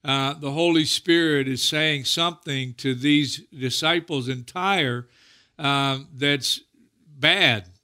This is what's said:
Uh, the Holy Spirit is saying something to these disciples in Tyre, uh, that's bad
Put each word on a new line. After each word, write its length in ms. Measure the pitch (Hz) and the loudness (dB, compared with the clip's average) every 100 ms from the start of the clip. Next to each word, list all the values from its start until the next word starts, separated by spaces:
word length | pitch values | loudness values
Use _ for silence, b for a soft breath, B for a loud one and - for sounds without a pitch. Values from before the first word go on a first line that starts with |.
Uh, 320 | 139 135 135 | -2 -2 -2
the 160 | 151 143 | -4 -6
Holy 340 | 143 170 165 | 0 2 4
Spirit 640 | 151 - - 170 165 143 131 | 2 -2 2 4 4 2 0
is 160 | 127 | -2
saying 440 | - 156 156 143 123 | -2 0 0 0 -2
something 680 | - 170 160 - 135 127 | 0 -2 -2 -6 -6 -6
to 180 | 120 135 | -4 -4
these 500 | 123 143 147 135 147 - 139 | 0 4 4 2 -6 -14 -8
disciples 720 | 127 - 160 170 165 147 123 | -4 -2 0 -2 -2 -6 -4
in 140 | 127 | -8
Tyre, 640 | 120 185 190 190 135 120 123 b b b b - | -8 -4 -2 0 0 -4 -10 b b b b -6
uh, 400 | 143 139 139 135 139 | -2 0 0 -4 -8
that's 500 | 131 143 143 - - _ _ _ _ _ | -4 0 0 -2 -6 _ _ _ _ _
bad 640 | 143 151 190 160 110 90 _ | -2 0 4 2 2 -6 _